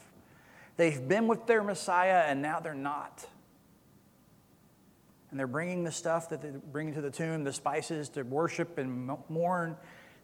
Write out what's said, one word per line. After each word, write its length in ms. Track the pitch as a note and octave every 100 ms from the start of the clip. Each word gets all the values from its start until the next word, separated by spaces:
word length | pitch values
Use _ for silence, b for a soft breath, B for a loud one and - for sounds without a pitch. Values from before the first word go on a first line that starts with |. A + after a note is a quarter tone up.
| - - B B B B B B
They've 300 | E3 C#3 C3
been 200 | G3+ A3+
with 180 | A3+ -
their 160 | A3+
Messiah, 640 | G#3 F#3+ - F3+ F#3+ F3+ D3+
and 140 | C#3
now 200 | D3 E3
they're 140 | E3
not. 520 | C#3 C#3+ C#3+ - - - - _ _ _ _ _ - _ _ _ _ _ _ _ _ _ _ _ _ -
And 80 | C3+
they're 80 | C3
bringing 380 | C#3 F3 F3+
the 80 | E3+
stuff 360 | - E3 E3 E3
that 120 | D3
they're 100 | D3
bringing 420 | C#3 D3+ C#3+ D#3
to 60 | D3+
the 100 | C#3+
tomb, 340 | B2+ D#3+ D#3+
the 80 | C#3
spices 560 | - D3 D3+ D3+ D#3+ C#3+
to 120 | C#3+
worship 560 | B2 C#3 E3 - E3+ -
and 300 | C3 B2+ B2+
mo-, 160 | D3+ -
mourn 480 | D#3+ F3 F3+ E3 D#3+ B B B B